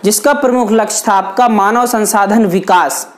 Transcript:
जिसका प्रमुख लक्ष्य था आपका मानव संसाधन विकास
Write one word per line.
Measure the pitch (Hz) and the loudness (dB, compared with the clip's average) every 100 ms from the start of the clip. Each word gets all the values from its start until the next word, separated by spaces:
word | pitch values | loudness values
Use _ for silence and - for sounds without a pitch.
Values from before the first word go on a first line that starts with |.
जिसका | 196 220 285 | -2 0 0
प्रमुख | 285 269 247 220 | 0 0 0 0
लक्ष्य | 220 214 - - | 0 0 -4 0
था | |
आपका | 196 190 - 240 | 0 0 0 2
मानव | 214 196 233 240 | 2 0 0 0
संसाधन | 233 214 214 196 220 208 | -2 0 0 2 2 2
विकास | 185 - 180 151 - - | 0 2 2 2 -4 -12